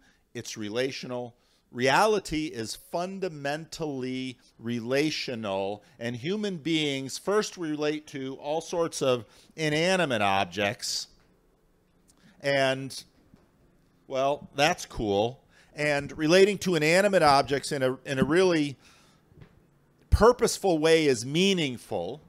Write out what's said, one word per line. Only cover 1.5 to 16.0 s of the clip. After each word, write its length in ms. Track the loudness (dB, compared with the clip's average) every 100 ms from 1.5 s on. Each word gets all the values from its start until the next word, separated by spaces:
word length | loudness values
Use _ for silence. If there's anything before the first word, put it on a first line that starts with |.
| _ _
Reality 760 | -2 2 4 4 2 -2 -6 -6
is 300 | -8 -10 -12
fundamentally 1600 | -10 -8 -8 -6 -8 -6 -6 -6 -10 -8 -6 -6 -6 -6 -8 -12 _ _
relational, 1200 | -6 -6 0 0 0 -2 -6 -6 -4 -2 -4 -6 -14 -10
and 160 | -8
human 440 | -6 -6 -4 -4 -6
beings 600 | -2 0 0 -4 -8 -8
first 380 | -2 -2 -2 -6
relate 500 | -6 -2 -2 -4 -8
to 280 | -10 -10 -8
all 240 | -6 -6
sorts 420 | -4 -2 -2 0
of 220 | 0 0 -2 -20 _ -4
inanimate 680 | -2 2 2 2 2 2
objects, 840 | 2 2 0 -2 -2 -2 -6 -6 -8 _ _ _ _ _ _ _ _ _ _ _ _ _
and, 600 | -2 2 2 0 -6 -12 -18 _ _ -20 _ _ _ _ _ _ -6
well, 420 | -2 0 -2 -6
that's 320 | 0 0 0 -6
cool. 560 | -4 0 2 2 -4 _ _ _
And 420 | -4 -2 -2